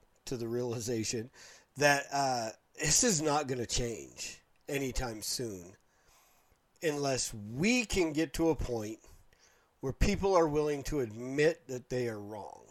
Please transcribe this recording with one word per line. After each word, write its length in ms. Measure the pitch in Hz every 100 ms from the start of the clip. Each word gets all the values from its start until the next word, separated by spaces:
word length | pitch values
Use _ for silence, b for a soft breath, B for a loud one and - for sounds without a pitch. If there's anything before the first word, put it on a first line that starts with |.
| _ _
to 120 | - 127
the 120 | 117
realization 840 | 120 123 120 110 113 107 117 120 B B B B 131
that, 300 | 143 139 -
uh, 380 | 139 135 123 110 - _ -
this 240 | 151 -
is 160 | 247 156
not 280 | 156 147 135
gonna 180 | 131 113
change 760 | - 120 95 67 60 - - _ _ -
anytime 540 | 139 131 117 123 107
soon 540 | - - 117 92 85 104 _ b b b b b b _ _ _
unless 520 | 165 147 135 127 - 113 104
we 300 | 120 208 254
can 280 | 220 196 160
get 200 | 147 165
to 160 | - 165
a 40 |
point 440 | 147 - 117 107 110 - - - b b b b _
where 120 | 135
people 440 | - - 190 196 185
are 120 | 160
willing 340 | 147 151 143
to 160 | 131 147
admit 640 | 117 110 127 139 156 - -
that 200 | 127 -
they 200 | 127 120
are 120 | 107
wrong. 460 | 104 107 87 - -